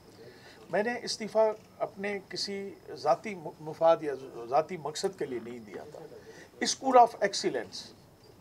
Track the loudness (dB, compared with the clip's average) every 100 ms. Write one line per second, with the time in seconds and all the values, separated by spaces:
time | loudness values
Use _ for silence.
0 | -20 -20 -20 -20 -20 -20 -2 0 0 -2
1 | -6 -6 0 4 4 2 -10 -6 -6 -4
2 | -4 -4 -6 -6 -4 -6 -8 -12 -14 -2
3 | 2 2 2 -8 -10 -10 -10 4 6 6
4 | 2 -4 -8 -10 0 0 2 -4 -6 -2
5 | -4 -2 -4 -4 -6 -12 -12 -12 -12 -14
6 | -16 -16 -18 -20 -14 -4 -2 0 6 8
7 | 8 6 -2 0 -2 -2 -6 -12 -14 -18
8 | -20 -20 -20 -20